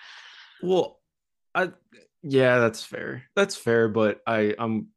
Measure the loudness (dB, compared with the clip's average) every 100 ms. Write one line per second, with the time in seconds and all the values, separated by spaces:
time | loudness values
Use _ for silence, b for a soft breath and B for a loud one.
0 | B B B B B B -2 -2 -2 -8
1 | _ _ _ _ _ -4 -4 -8 _ _
2 | _ _ -2 2 4 4 2 -2 -10 -12
3 | -12 -12 -6 -2 -2 -2 0 2 2 2
4 | 0 0 -2 0 0 -2 -4 -4 -8